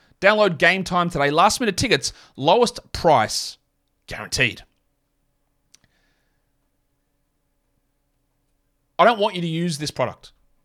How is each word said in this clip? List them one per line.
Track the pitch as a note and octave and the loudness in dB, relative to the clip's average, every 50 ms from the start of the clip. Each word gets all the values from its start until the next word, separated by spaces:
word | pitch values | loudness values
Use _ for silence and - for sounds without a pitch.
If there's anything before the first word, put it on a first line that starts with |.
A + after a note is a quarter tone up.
| _ _ _ - | _ _ _ 0
Download | F3+ G3 G#3+ G#3+ G#3+ G3 E3+ | 2 2 4 4 2 2 2
Game | B2+ F3 E3+ F#3 F#3+ F#3 | 2 2 2 2 2 -2
Time | - F#3 F3+ F3 F3 | -2 -2 -2 -2 -2
today. | E3+ D3+ C#3+ C#3+ | -2 0 0 0
Last | D3 D#3+ F#3 G#3+ - - | 2 4 2 2 2 0
minute | B3+ G#3+ F3+ | -4 -4 -2
tickets, | - - A#3 F3 - - - - - - _ - | -2 0 0 0 0 -2 -6 -12 -12 -20 _ -12
lowest | - C3 D#3 F#3+ A#3 A#3+ G#3+ - - - _ | -4 2 2 4 4 2 0 -2 -10 -18 _
price | - - - E3+ D3 A#2+ G#2+ G2+ - - - - - _ _ _ _ _ _ _ _ _ _ | -10 -2 2 4 4 4 2 0 -4 -8 -8 -10 -14 _ _ _ _ _ _ _ _ _ _
guaranteed. | - - G#2+ G#2+ F#2 - - C3 A2 F#2 - - _ _ _ _ _ _ _ _ _ _ _ _ _ _ _ _ _ _ _ _ _ _ _ _ _ _ _ _ _ _ _ _ _ _ _ _ _ _ _ _ _ _ _ _ _ _ _ _ _ _ _ _ _ _ _ _ _ _ _ _ _ _ _ _ _ _ _ _ _ _ _ _ _ _ _ _ _ _ _ _ _ _ _ _ _ _ - | -16 -14 -14 -12 -8 -2 0 0 -2 -2 -6 -20 _ _ _ _ _ _ _ _ _ _ _ _ _ _ _ _ _ _ _ _ _ _ _ _ _ _ _ _ _ _ _ _ _ _ _ _ _ _ _ _ _ _ _ _ _ _ _ _ _ _ _ _ _ _ _ _ _ _ _ _ _ _ _ _ _ _ _ _ _ _ _ _ _ _ _ _ _ _ _ _ _ _ _ _ _ _ 2
I | F3 | 2
don't | A3+ A#3+ G#3 | 2 2 2
want | G3+ - F3+ | -2 -4 -4
you | F3 | -4
to | E3+ | -6
use | E3 D#3+ E3 F3 F3 D#3 | -4 -4 -4 -4 -4 -4
this | C#3 D3+ - | -6 -8 -10
product. | - - B2+ G#2+ E2 _ - - _ _ _ _ _ _ | -6 -4 -6 -6 -6 _ -20 -20 _ _ _ _ _ _